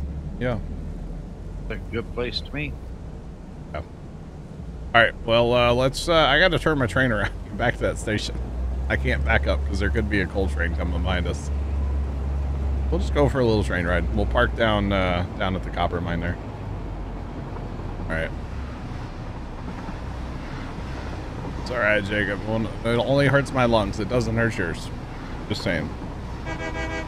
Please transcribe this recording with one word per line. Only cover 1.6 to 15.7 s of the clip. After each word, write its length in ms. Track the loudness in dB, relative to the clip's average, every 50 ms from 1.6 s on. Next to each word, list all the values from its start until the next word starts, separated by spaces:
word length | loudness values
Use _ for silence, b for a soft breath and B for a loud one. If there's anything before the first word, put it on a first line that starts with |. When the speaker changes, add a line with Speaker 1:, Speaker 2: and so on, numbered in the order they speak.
| -6 -6
Speaker 2:
A 60 | -6 -6 -6 -4
good 200 | -4 -4 -4 -4 -4
place 280 | -4 -2 -2 -2 -4
to 120 | -6 -6 -6
me. 200 | -4 -4 -4 -6 -8 -10 -10 -10 -10 -10 -12 -12 -12 -12 -12 -14 -14 -14 -14 -14 -14 -12 -8 -8
Speaker 1:
Yeah. 60 | -8 -8 -10 -12 -14 -12 -12 -12 -12 -12 -12 -12 -12 -12 -12 -12 -12 -10 -10 -10 -10 -8 4 6
All 80 | 6
right, 120 | 6 6 4 -2 0
well, 280 | 4 4 6 6 6 6
uh, 200 | 6 6 6 6
let's, 360 | 4 4 2 2 0 0 4
uh, 40 | 4
I 240 | 6 6 6 6 6
gotta 200 | 6 6 4 4
turn 180 | 4 2 4 4
my 100 | 2 2
train 260 | 4 4 4 4 4
around. 180 | 2 0 -2 -2 -6
<laughs> 40 | -8
Get 120 | -8 -4 0
back 180 | 0 0 0
to 60 | 2
that 160 | 0 0 0 -2
station. 380 | -2 -2 0 0 -2 -2 -4 -4 -4 -4 -4 -2 -2 -2 -2 -2 0 0
I 80 | 0 0
can't 260 | 2 0 0 2 2
back 240 | 4 4 4 4 2
up 180 | 2 0 0 0
'cause 120 | 0 0
there 100 | 2 2
could 200 | 2 2 2 2
be 100 | 2 2
a 80 | 2 2
coal 220 | 0 0 0 0
train 260 | 0 0 0 0 0
coming 260 | 0 0 0 0 0
behind 240 | 2 2 2 2 2
us. 240 | 0 -2 -2 -4 -4 -2 -2 -2 -2 0 0 0 0 0 0 -2 -2 -2 -2 -2 -2 0 0 0 0 0 0 0 0 0 0 2 2
We'll 100 | 2 2
just 140 | 2 2 4
go 160 | 4 4 4
for 100 | 4 4
a 60 | 4
little 180 | 4 4 4 2
train 240 | 2 0 0 2 2
ride. 260 | 2 2 2 2 2
We'll 120 | 2 2
park 280 | 2 4 4 4 4 4 2
down, 340 | 4 4 4 4 4 4
uh, 340 | 4 4 4 4 2 2 0 -2 -2 -2
down 160 | 0 0 0
at 80 | 0 -2
the 60 |
copper 320 | -2